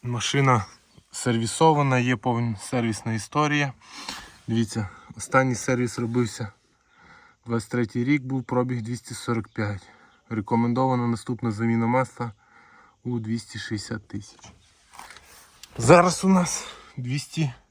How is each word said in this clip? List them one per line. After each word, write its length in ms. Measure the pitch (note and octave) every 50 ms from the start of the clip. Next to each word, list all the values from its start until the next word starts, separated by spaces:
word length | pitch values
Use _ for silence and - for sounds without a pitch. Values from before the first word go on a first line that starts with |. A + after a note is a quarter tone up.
| -
Машина 600 | B2 A#2+ A#2 - - - C#3 C#3 C3+ B2+ A#2 F#2+ - - - _ _ _ - _ _
сервісована, 880 | - - - B2+ A#2 A#2 A#2 A2 - - E3 D#3+ D#3 D3 C#3+ C#3 C3 B2+
є 160 | B2 B2 B2+
повна 420 | A#2+ - B2+ A#2+ A#2 A#2+ A#2 A2+ G2
сервісна 560 | - - - B2+ A#2 A#2 G#2+ - - A#2 A2+
історія. 600 | A2 G#2 - - D3 D3+ D3 D3 D3 C#3+ C#3 B2+ - - - - - - - - - - - - - - -
Дивіться, 420 | A2+ A2+ A#2 G#2+ - A#2 G#2+ F#2+ - - - - - -
останній 380 | - - - C3 C3 C3 B2
сервіс 440 | A2 - - C3 B2 B2 A#2 - -
робився 520 | A#2+ A2+ A#2 B2 A#2+ A2 - - A#2+ G2+ - _ _ _ _ _ _ _ _ _ - - - - - - _ _ _
двадцять 240 | A#2+ A#2 A#2 A2 -
третій 340 | - B2 A#2+ A2 - B2 A#2+
рік, 200 | C3 D3 D3 B2+
був 200 | C3 C3+ C3 A#2+
пробіг 380 | - C3 B2+ B2+ B2+ B2+ A#2+
двісті 320 | A2 A2+ B2 A#2 - - B2
сорок 340 | - - - A#2+ A2+ G2+ -
п'ять. 420 | _ - G#2+ G2+ G#2 F#2+ - - - - - - _ _ _ _
Рекомендована 760 | A#2+ A2 G2+ - A#2+ A#2 A#2 A#2+ A#2+ B2 C3 C3 C3 B2 A#2+ A#2
наступна 440 | A#2 A2 - - B2+ A2 - A#2
заміна 360 | G#2+ G#2 A#2 A#2 A#2 A2+ A#2 A2+
масла 440 | A#2+ C3 C3 B2 - - A#2+ A#2 G#2 _ _ _ _ - - - - - - - _ _ _
у 160 | A#2+ B2 A#2+
двісті 400 | A2 G#2+ A2+ A#2 - - - A2
шістдесят 480 | - - A2 G#2 - - A2+ A2+ - _
тисяч. 460 | - G2+ G2+ - - - - - - _ _ _ _ _ _ _ - - - - - - - - - - - - _ - - - - -
Зараз 460 | A#2 A#2+ D#3+ E3+ F3 F#3 E3 - -
у 60 | F#3+
нас 380 | F#3+ F#3 F3 E3 - - - - - - - - - -
двісті 560 | B2+ B2 C3 D3 - - - E3 D#3+ C#3 B2 - _ _